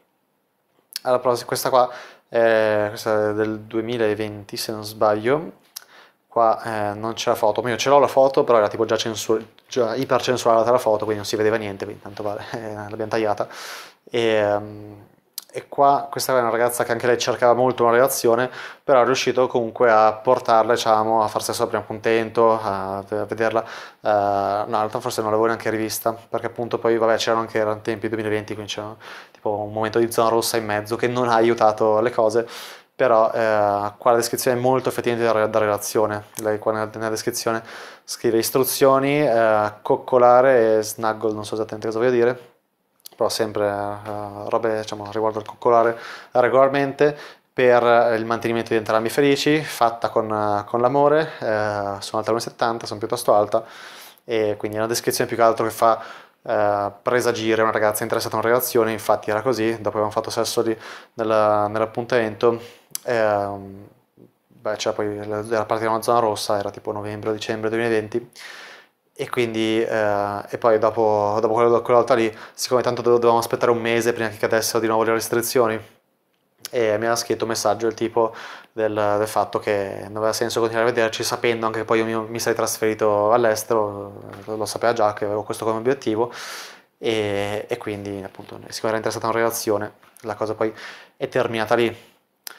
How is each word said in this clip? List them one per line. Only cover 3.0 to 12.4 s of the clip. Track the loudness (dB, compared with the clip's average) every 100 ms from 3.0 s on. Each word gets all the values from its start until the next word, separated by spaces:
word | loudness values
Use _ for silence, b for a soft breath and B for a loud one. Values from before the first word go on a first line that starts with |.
| -2 0 0
è |
del | 0 -2 -4
duemilaventi, | -6 -4 -2 0 0 0 -6 -10 -12 -10
se | -8
non | -8
sbaglio. | -10 0 2 2 0 -2 -4 -14 B B B B B B _
Qua, | 2 2 2 -2 -4 -4
eh, |
non | -4 -6
c'è | -4 -2
la | 0
foto, | 0 0 -2
io | -2
ce | 4
l'ho | 4
la | 6
foto, | 4 4 4
però | 2 4
era | 2
tipo | 0 0
già | -2
censur-, | -2 -6 -2 -2 -4 _ _
già | -2 -2 -2
ipercensurata | 0 0 0 0 4 4 4
la | 2
foto, | 2 0 0
quindi | -4
non | -2
si | 0
vedeva | 2 0
niente, | -2 -8 -10
quindi | -12
tanto | -14 -10
vale, | -8 -8